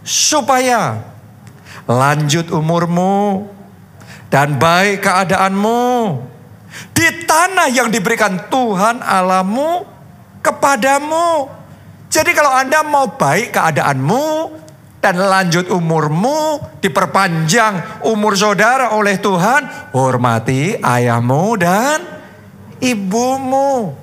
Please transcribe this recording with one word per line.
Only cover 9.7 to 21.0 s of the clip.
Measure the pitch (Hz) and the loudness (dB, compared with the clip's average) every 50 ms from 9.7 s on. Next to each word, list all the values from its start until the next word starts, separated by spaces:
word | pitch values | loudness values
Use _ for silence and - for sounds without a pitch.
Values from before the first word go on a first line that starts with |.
| 339 359 - - - - - - - - - - - - - | -2 -4 -6 -10 -18 -20 -20 -20 -20 -20 -20 -20 -20 -4 -4
kepadamu." | 311 294 - - 285 277 254 208 269 277 277 285 302 311 330 339 339 330 311 269 - - - - - - - - - - - - - | -4 -2 0 0 0 0 2 2 2 2 2 0 -2 -2 0 0 2 0 0 -2 -4 -10 -20 -20 -20 -20 -20 -20 -20 -20 -20 -12 -4
Jadi | - 320 294 - - | -2 0 0 2 2
kalau | 320 302 285 | 2 2 4
Anda | 262 262 269 262 302 302 311 | 4 2 0 2 2 0 0
mau | 302 294 285 269 226 - | 2 2 2 0 0 0
baik | - 165 139 147 185 233 - - | 0 0 2 2 0 -2 -2 -2
keadaanmu | 202 - 160 156 165 160 143 143 131 131 147 202 254 302 311 311 311 320 - - - - - - - - - - - - | 0 0 2 0 0 0 0 0 0 0 0 0 0 0 0 -2 -2 -4 -6 -10 -16 -20 -20 -20 -20 -20 -20 -12 -2 0
dan | 208 185 175 | 0 2 2
lanjut | 190 202 190 190 190 180 156 175 180 180 | 2 2 2 2 2 2 0 0 0 0
umurmu, | 220 180 170 160 165 160 156 151 151 165 196 254 294 311 302 311 302 285 - - - - | -2 -2 0 0 0 0 0 0 0 0 0 0 0 0 0 -2 -2 -4 -6 -12 -14 -4
diperpanjang | - 196 - 202 185 170 - 196 196 190 165 160 160 156 165 240 226 220 202 175 151 - - - - 208 | -4 -2 0 0 -2 0 2 0 0 2 0 -2 0 2 2 2 2 2 0 -2 -8 -8 -12 -6 -2 -2
umur | 220 214 208 214 202 190 | 0 0 0 0 0 2
saudara | 202 214 202 175 208 226 254 262 262 226 214 | 2 0 2 2 2 2 2 2 0 0 0
oleh | 214 214 202 196 185 | 0 0 0 0 0
Tuhan, | 190 214 190 180 170 214 254 294 285 - - - - - - | 0 0 0 2 2 2 2 0 0 -2 -12 -14 -16 -6 -2
hormati | 131 131 131 127 123 120 123 117 113 110 - 131 131 143 180 226 - | 0 0 2 0 0 0 2 0 0 0 -2 -2 0 -2 -2 -4 -2
ayahmu | - - 123 123 | -2 0 0 2